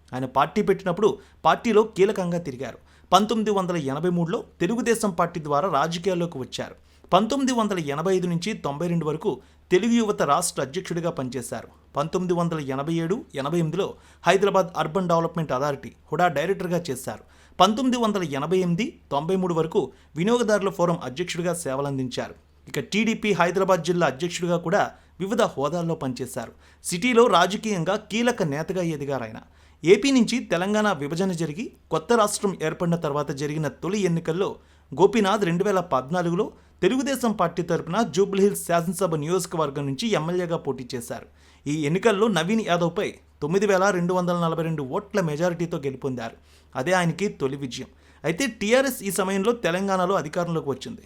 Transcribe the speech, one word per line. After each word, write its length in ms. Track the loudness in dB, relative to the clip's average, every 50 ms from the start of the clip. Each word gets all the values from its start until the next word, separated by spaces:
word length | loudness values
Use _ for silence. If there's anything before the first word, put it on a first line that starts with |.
| _ -10 -8
ఆయన 100 | -6 -6
పార్టీ 380 | -2 2 2 2 2 2 0 2
పెట్టినప్పుడు 560 | 2 2 0 0 -4 0 2 2 2 2 0 -10 -20 _ _ 2
పార్టీలో 380 | 2 2 2 2 2 4 4 4
కీలకంగా 560 | 4 4 2 2 4 2 0 -2 -2 -2 -4
తిరిగారు. 400 | -6 -6 -10 -8 -10 -10 -12 -14 _ -20 -20 -14 _ 4 4
పంతొమ్మిది 380 | 4 4 4 0 0 0 0
వందల 260 | 0 0 0 0 -2
ఎనభై 340 | -2 -2 -4 -4 -2 -2 0
మూడులో 340 | 0 0 -2 -2 -4 -6 -6 -8 -6 -4
తెలుగుదేశం 500 | -2 -2 -2 0 0 0 2 2 2 -2
పార్టీ 320 | 0 0 -2 -2 -4 -6 -4
ద్వారా 280 | -2 0 0 0 2
రాజకీయాల్లోకి 680 | 0 0 0 0 -4 -4 -4 -2 -2 -2 -2 -4 -6 -8
వచ్చారు. 360 | -10 -10 -8 -10 -10 -10 -12 -20 -20 _ _ _ -4 2 2
పంతొమ్మిది 400 | 2 2 2 -2 -2 0 0 0
వందల 260 | 0 0 0 0 -2
ఎనభై 380 | -2 -4 -2 -2 0 2 2
ఐదు 100 | 2 0
నుంచి 260 | 0 -2 -2 -2 -4 -6
తొంభై 340 | -4 -6 -6 -4 -4 -2
రెండు 200 | -2 0 0 0
వరకు 340 | -2 -4 -2 -2 -4 -4 -4 -8 -18 _ _ _ 2
తెలుగు 220 | 2 4 4 4 4
యువత 300 | 4 4 2 0 0 2
రాష్ట్ర 400 | 2 2 2 2 0 -2 -4 -4
అధ్యక్షుడిగా 480 | -4 -4 -8 -6 -6 -4 -4 -2 -4
పనిచేశారు. 580 | -4 -4 -6 -6 -6 -8 -8 -8 -8 -10 -10 -12 -20 _ _ _ -4
పంతొమ్మిది 380 | -4 -2 0 -2 -2 0 0 0
వందల 260 | 2 0 0 -2 -4
ఎనభై 340 | -4 -4 -4 -4 -2 -2 -2
ఏడు 300 | -2 0 0 -2 -2 -4 -8 -8
ఎనభై 240 | -6 -4 -2 0 0
ఎనిమిదిలో 360 | 0 0 0 -2 -4 -4 -6 -12 -20 -20 -14 _ 2
హైదరాబాద్ 420 | 4 4 6 6 4 4 4 2 2 0
అర్బన్ 320 | -4 -2 -2 -2 -2 0 2
డెవలప్‌మెంట్ 440 | 2 2 2 0 -2 -4 -4 -2 -2
అథారిటీ, 400 | 0 0 -2 -2 -4 -8 -14 -18 _ _ -6 0
హుడా 160 | 2 2 2
డైరెక్టర్గా 560 | 2 0 0 0 -2 -2 -2 -2 -2 -2 -2 -4
చేశారు. 480 | -8 -8 -8 -10 -10 -12 -14 _ -20 -20 -20 -4 4 4
పంతొమ్మిది 360 | 6 6 4 2 0 0 0
వందల 260 | 2 0 0 0 0 -2
ఎనభై 360 | -2 -4 -4 -2 0 0 2
ఎనిమిది 420 | 2 2 0 0 -2 -2 -4 -12 -10 -4
తొంభై 260 | -4 -2 -2 0 -2
మూడు 180 | 0 0 0 0
వరకు 380 | 0 0 0 0 0 -2 -2 -4 -14 -20 _ -6
వినియోగదారుల 540 | -2 0 2 2 2 2 4 2 2 2 0
ఫోరం 280 | 0 0 0 2 0 0 -4
అధ్యక్షుడిగా 520 | -8 -6 -6 -6 -6 -4 -4 -2 -2 -4
సేవలందించారు. 800 | -4 -4 -4 -4 -4 -4 -2 -2 -4 -4 -4 -4 -6 -8 -8 -10 -18 _ _ _ _ -18 -10
ఇక 120 | -8 -8
టీడీపీ 520 | -6 -2 0 0 2 0 0 0 0 0 2
హైదరాబాద్ 520 | 4 4 2 2 2 2 4 2 2 2
జిల్లా 220 | 0 0 2 2
అధ్యక్షుడిగా 500 | 0 0 -2 -4 -6 -4 -4 -2 0 0
కూడా 340 | 0 0 0 2 2 2 0 -4 -12 -20 _ _ -8
వివిధ 220 | -4 -2 0 2 2
హోదాల్లో 520 | 0 0 -2 -2 -2 -2 -2 -2 -2 -4
పనిచేశారు. 580 | -4 -4 -6 -6 -6 -8 -8 -8 -10 -10 -10 -14 -20 -20 -20 -20 _ -10
సిటీలో 420 | -6 -4 -2 0 4 6 6 6
రాజకీయంగా 720 | 8 6 4 4 4 0 -2 -2 -2 -2 -2 0 0 -2
కీలక 460 | -2 -4 -4 -2 0 0 0 0 0 0
నేతగా 400 | -2 -2 -4 -4 -4 -4 -2 -2
ఎదిగారాయన. 540 | -2 -4 -4 -4 -4 -4 -4 -6 -8 -12 -14 -18 -20 _ -20 -20 -20 _ _ 6
ఏపీ 260 | 6 6 6 6 4
నుంచి 280 | 4 4 4 4 0 -4
తెలంగాణ 540 | -2 -2 -2 0 0 2 2 2 2 2 0
విభజన 400 | 0 -2 -4 -2 0 0 0 0
జరిగి 400 | -2 -4 -4 -4 -6 -8 -10 -12 -16 _ -4
కొత్త 220 | -4 -2 2 4 4
రాష్ట్రం 440 | 4 4 4 2 -2 -2 -2 -2 -2 -2
ఏర్పడిన 340 | -4 -2 -2 0 0 0
తర్వాత 340 | 0 0 -2 -2 -2 -2 -4
జరిగిన 380 | -4 -4 -4 -4 -4 -2 -4 -4
తొలి 300 | -6 -6 -6 -4 -2 0
ఎన్నికల్లో 580 | 0 2 0 0 -2 -2 -2 -2 -2 -4 -6 -10 -18 _ _ _ _ -6 2 4
గోపీనాథ్ 440 | 4 6 6 4 2 4 2 2 2
రెండు 200 | 0 0 0 0
వేల 160 | 2 2 0
పద్నాలుగులో 720 | 0 0 0 -2 0 0 -2 -2 0 0 0 0 -2 -4 -6 -16 -20 _ _ 0 0
తెలుగుదేశం 500 | 0 2 2 0 -2 -2 0 0 0 0
పార్టీ 300 | 2 0 0 0 -2 -2
తరపున 400 | -2 -2 -2 -2 -2 -2 0 0
జూబ్లీహిల్స్ 640 | 0 2 0 2 2 2 2 2 2 2 0 -2
శాసనసభ 480 | 0 0 0 0 0 -2 0 0 0 0
నియోజకవర్గం 720 | -2 -2 0 -2 -2 -2 -2 -2 -2 -2 -2 -2 -4 -4
నుంచి 220 | -4 -4 -2 -2 0
ఎమ్మెల్యేగా 480 | 0 0 0 0 -2 -2 -2 -2 -2
పోటీ 320 | -4 -2 -4 -6 -6 -6 -10 -8
చేశారు. 320 | -8 -8 -8 -10 -12 -14 -18 -20 -20 -20 -20 -20 _ -6
ఈ 200 | -4 -2 0 0
ఎన్నికల్లో 420 | 2 2 2 2 2 4 4 2 2
నవీన్ 360 | 2 2 2 2 0 0 2
యాదవ్పై 480 | 2 0 2 2 0 0 -2 -4 -4 -6 -10 _ _ _ -8 -4
తొమ్మిది 240 | 0 0 2 4
వేల 240 | 4 4 4 4 4
రెండు 240 | 2 2 0 0 0
వందల 220 | 0 0 0 0
నలభై 260 | 0 0 0 0 0 -2
రెండు 200 | -2 -2 -4 -4
ఓట్ల 380 | -4 -4 -6 -6 -2 -2 0
మెజారిటీతో 580 | 0 0 0 0 0 0 0 -2 -4 -4 -4 -4
గెలుపొందారు. 580 | -4 -6 -6 -4 -6 -6 -4 -6 -8 -10 -12 -14 _ _ -20 -20 _ _ -6
అదే 160 | -4 -2 0 2
ఆయనకి 360 | 2 2 0 0 0 -2 -4
తొలి 280 | -4 -2 -4 -4 -4
విజయం. 300 | -4 -8 -10 -10 -10 -14 -14 -18 _ _ -20 -16 _ -4
అయితే 220 | -4 -2 -2 -2
టీఆర్ఎస్ 560 | -4 -4 -4 -2 2 2 2 2 2 -2 -4 -6
ఈ 80 | -4
సమయంలో 420 | -2 -2 -2 0 0 0 2 0 0
తెలంగాణలో 640 | 0 0 -2 0 0 0 0 0 2 2 2 0
అధికారంలోకి 540 | 0 -2 -2 -4 -4 -2 -2 -2 -4 -2 -4
వచ్చింది. 320 | -4 -6 -6 -12 -14 -14 -16